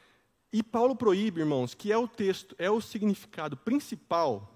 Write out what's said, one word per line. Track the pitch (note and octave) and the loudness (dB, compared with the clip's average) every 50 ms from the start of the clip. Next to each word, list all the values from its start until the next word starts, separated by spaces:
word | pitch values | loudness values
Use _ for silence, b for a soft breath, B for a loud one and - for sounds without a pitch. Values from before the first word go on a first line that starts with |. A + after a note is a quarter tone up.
| b b b b b b _ _ _ _ | b b b b b b _ _ _ _
E | G#3+ A3 | -2 -2
Paulo | A3 - - A#3 A#3+ C4+ C4 | -2 -2 0 2 2 2 2
proíbe, | A#3 A#3+ G#3 F#3 G3 A3 A3 E3 E3 | 2 4 4 4 4 2 0 0 0
irmãos, | D#3 D3+ C#3+ C3 B2 A#2+ - | 0 0 2 0 0 -2 -6
que | - - G3+ | -4 -2 0
é | G#3+ | 0
o | A#3 B3 | 0 0
texto, | A3 - - G3+ F#3+ F#3 - - - - - | -2 -2 -2 -2 -2 -2 -2 -8 -14 -8 -4
é | F3+ G3 | 0 0
o | A3 A#3 | 0 0
significado | - - - G3+ G#3+ G#3 F#3 - - - - E3+ D#3 D3+ C#3+ | -2 -4 -4 -2 0 0 0 0 -6 -12 -10 -8 -8 -8 -8
principal | - - A#3 C4 D4 - - - - - - E3+ E3+ D#3+ C3+ G#2+ G2 G2+ - - | -6 -2 -2 -2 -2 -2 -6 -12 -12 -4 -2 0 2 2 2 0 -2 -6 -12 -20